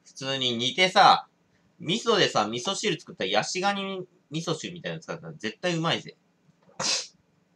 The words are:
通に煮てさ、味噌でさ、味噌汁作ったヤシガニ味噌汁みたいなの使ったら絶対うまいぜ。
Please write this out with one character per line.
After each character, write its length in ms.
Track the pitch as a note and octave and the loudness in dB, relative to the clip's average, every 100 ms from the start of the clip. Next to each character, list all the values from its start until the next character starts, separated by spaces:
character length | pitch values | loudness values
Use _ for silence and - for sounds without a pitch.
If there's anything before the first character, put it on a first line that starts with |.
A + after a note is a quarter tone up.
| - - | -20 -10
通 160 | C3+ C3+ | -6 -2
に 200 | B2+ A#2 | 0 0
煮 180 | B2 | -2
て 160 | - F#3 | 2 4
さ、 360 | G#3 D3+ E2+ - _ _ _ _ - | 8 8 8 2 _ _ _ _ -10
味 220 | - A3 | -4 -2
噌 180 | A#3 G3+ | 2 4
で 100 | C3 | 4
さ、 180 | A#2+ G#2 | 2 0
味 140 | A#2+ | -2
噌 140 | G3 | -4
汁 260 | F#3 G#3+ D#3 | -2 -2 -4
作 120 | - | -6
っ 20 | - | -6
た 80 | |
ヤ 180 | G2 - | -2 0
シ 200 | - F#3 | 0 -2
ガ 100 | G3 | -2
ニ 340 | G3+ G3 F#3+ F3+ _ - | -2 -4 -8 -10 _ -10
味 120 | D#3 | -6
噌 120 | E3+ | -4
汁 200 | D3+ G#3 | -6 -6
み 80 | F3 | -10
た 80 | - | -10
い 20 | |
な 40 | E3 | -10
の 60 | |
使 120 | - | -10
っ 40 | E3 | -12
た 100 | - | -12
ら 40 | |
絶 260 | D#3 G#2+ - | -10 -10 -6
対 160 | F3+ E3 | -4 -2
う 40 | |
ま 140 | E3 | -2
い 80 | A2+ | -4
ぜ。 140 | - - _ _ _ _ _ - - - - _ _ _ _ | -6 -18 _ _ _ _ _ -6 -4 -2 -6 _ _ _ _